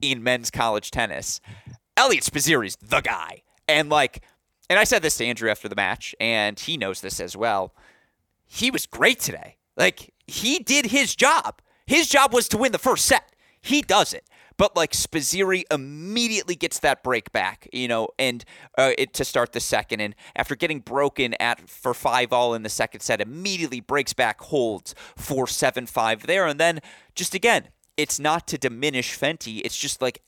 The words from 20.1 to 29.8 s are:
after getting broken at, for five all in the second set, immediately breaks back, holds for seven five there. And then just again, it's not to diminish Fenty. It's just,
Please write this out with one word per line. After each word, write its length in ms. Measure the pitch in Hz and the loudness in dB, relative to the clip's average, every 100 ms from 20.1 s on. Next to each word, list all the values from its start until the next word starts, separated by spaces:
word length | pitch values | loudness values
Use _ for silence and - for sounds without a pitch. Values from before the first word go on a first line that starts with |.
| - - - | -8 -18 -12
after 200 | 127 139 | -8 -4
getting 240 | 170 151 | -4 -4
broken 560 | - 131 143 - 123 - | -4 0 0 0 -4 -2
at, 280 | 117 117 82 | -2 -4 -10
for 240 | - 127 | -8 -6
five 380 | 123 139 123 123 | -2 0 0 2
all 240 | 123 123 113 | 2 2 0
in 80 | |
the 60 | 107 | -6
second 320 | - 113 110 | -4 -4 -4
set, 180 | - 110 | -4 -2
immediately 600 | 104 151 196 185 156 123 | -2 -6 -6 -4 -4 -6
breaks 320 | - 143 131 | -2 -2 -2
back, 280 | - 117 - | 0 -2 -2
holds 540 | - 147 117 98 - - - - | -4 0 0 -2 -10 -18 -20 -14
for 280 | - 135 123 | -6 -2 -2
seven 400 | - 135 131 120 | 0 0 -2 -6
five 400 | - 110 110 139 | 0 0 0 0
there. 220 | 190 170 | 0 2
And 100 | 143 | 2
then 220 | 165 165 - - _ - | 0 0 -8 -20 _ -8
just 200 | 180 190 | -6 0
again, 320 | 233 185 - _ _ - | 2 2 0 _ _ -4
it's 200 | 151 - | -2 0
not 300 | 147 170 - | 0 -2 -2
to 100 | 147 | -4
diminish 580 | 131 117 147 131 120 - | -4 -2 -2 -2 -4 -2
Fenty. 460 | 143 165 117 110 | -4 -4 -10 -8
It's 140 | - | -6
just, 240 | - | -6